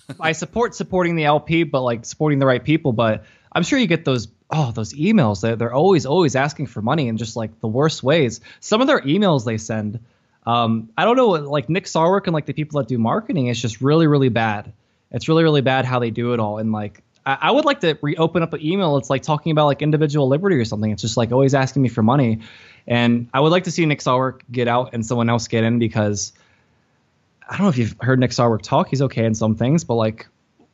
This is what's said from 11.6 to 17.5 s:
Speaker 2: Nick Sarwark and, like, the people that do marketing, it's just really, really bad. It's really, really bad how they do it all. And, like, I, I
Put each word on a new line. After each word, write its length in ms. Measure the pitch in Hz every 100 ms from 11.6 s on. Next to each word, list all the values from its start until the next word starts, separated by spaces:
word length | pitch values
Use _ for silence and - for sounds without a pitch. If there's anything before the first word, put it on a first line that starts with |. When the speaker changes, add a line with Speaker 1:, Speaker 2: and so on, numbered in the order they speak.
| -
Speaker 2:
Nick 180 | 170 190
Sarwark 420 | 165 165 196 190
and, 60 |
like, 120 | 165 -
the 80 |
people 260 | 143 151 147
that 80 | 127
do 120 | 127
marketing, 480 | 113 165 226 190 123
it's 120 | 117
just 220 | 120 110
really, 240 | 131 156 160
really 240 | 147 135
bad. 440 | 113 113 104 104 - _ _ _
It's 160 | 123 -
really, 160 | 160
really 180 | 165 147
bad 240 | 131 131 127
how 140 | 127
they 120 | 120
do 220 | 113 120
it 60 | 120
all. 200 | 107 107
And, 120 | 110
like, 300 | 110 104 - _ _ -
I, 120 | 135
I 100 | 156